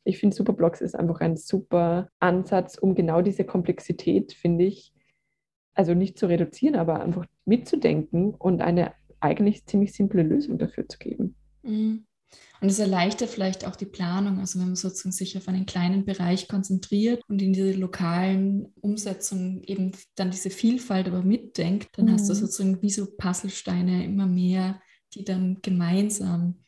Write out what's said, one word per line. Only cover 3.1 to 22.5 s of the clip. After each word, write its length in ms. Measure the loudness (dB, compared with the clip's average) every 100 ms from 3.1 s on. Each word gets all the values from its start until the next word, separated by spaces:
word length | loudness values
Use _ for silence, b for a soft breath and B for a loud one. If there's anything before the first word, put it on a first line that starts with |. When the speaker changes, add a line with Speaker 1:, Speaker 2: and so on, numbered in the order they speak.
| 4
Speaker 1:
diese 240 | 2 0 -2
Komplexität, 880 | 0 0 -2 -4 -4 2 2 0
finde 320 | -2 0 2 2
ich, 260 | 0 -14 _ _ _ _ _ _ _ _
also 200 | 0 4
nicht 260 | 4 2 0
zu 60 | 0
reduzieren, 500 | 2 0 2 2 2
aber 260 | 0 0
einfach 240 | -2 -4 -6 _ 2
mitzudenken 880 | 2 2 0 2 2 0 0 0
und 280 | 0 0 2
eine 300 | 2 2 0 -6 _ -4
eigentlich 440 | -2 2 2 0 0
ziemlich 260 | 0 2
simple 300 | 0 0 2
Lösung 340 | 2 2 0 -2
dafür 320 | -4 -6 -10
zu 80 | -10
geben. 380 | -10 -6 -6 -8 _ _
Speaker 2:
Mhm. 440 | -6 -2 -2 -4 -10 _ _ b b b
Und 100 | 0
es 100 | 2
erleichtert 500 | 0 2 0 0 -6
vielleicht 380 | -2 -4 -4 -8
auch 80 | -8
die 100 | -10
Planung, 540 | -6 -4 -2 0 -2
also 180 | -4 -4
wenn 100 | -4
man 80 | -4
sozusagen 360 | -6 -6 -6
sich 260 | -6 -6 -8
auf 100 | -4
einen 200 | -4 -2
kleinen 380 | -2 0 0 -2
Bereich 420 | -2 0 0 -2
konzentriert 720 | -4 -2 -2 0 0 2 0 -2
und 120 | -2
in 120 | 0
diese 200 | 2 2
lokalen 1000 | 0 -4 -2 -2 0 2 2 2 0 -4 _
Umsetzungen 800 | -4 -4 -4 -6 -6 -4 -4 -6
eben 280 | -6 -4 -4 -4 -14 -6
dann 160 | -4
diese 180 | -4 -8
Vielfalt 580 | 0 0 0 -2 -2 0
aber 140 | 0
mitdenkt, 680 | 2 0 -2 -4 -2 -2 -4 2
dann 140 | 4
hast 180 | 6 4
du 40 |
Speaker 1:
Mhm. 40 | 0
Speaker 2:
sozusagen 440 | -2